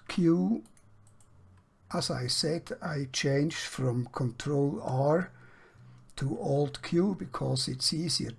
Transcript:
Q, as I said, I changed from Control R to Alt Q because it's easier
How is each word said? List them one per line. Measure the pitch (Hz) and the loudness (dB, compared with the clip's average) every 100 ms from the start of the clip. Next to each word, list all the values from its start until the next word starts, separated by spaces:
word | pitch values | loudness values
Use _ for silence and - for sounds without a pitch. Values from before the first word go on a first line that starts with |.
| - | -6
Q, | - 165 170 185 226 - - - - - - - - - - _ _ - | 2 6 6 4 0 -2 -20 -20 -20 -20 -20 -20 -20 -20 -20 _ _ -4
as | 175 - | -2 -2
I | 135 127 | -2 -2
said, | - 160 170 - - | 0 0 -2 -4 -8
I | 170 147 135 | -4 -4 -4
changed | - 143 139 156 - | -2 2 2 2 -2
from | - - 131 120 120 | -8 -2 0 0 -2
Control | - 127 - 143 147 143 165 | -2 -4 -2 -2 2 2 0
R | - 127 143 165 180 - - - - - - - - - | -2 2 4 2 0 -8 -20 -20 -20 -20 -20 -20 -18 -6
to | 135 - | -4 -2
Alt | 143 139 143 - | 0 2 0 -4
Q | - 170 196 185 | 0 2 2 0
because | - - 135 131 - | -6 -4 -2 0 -2
it's | 131 - | -2 -2
easier | 160 170 - 113 | 0 -2 -2 -4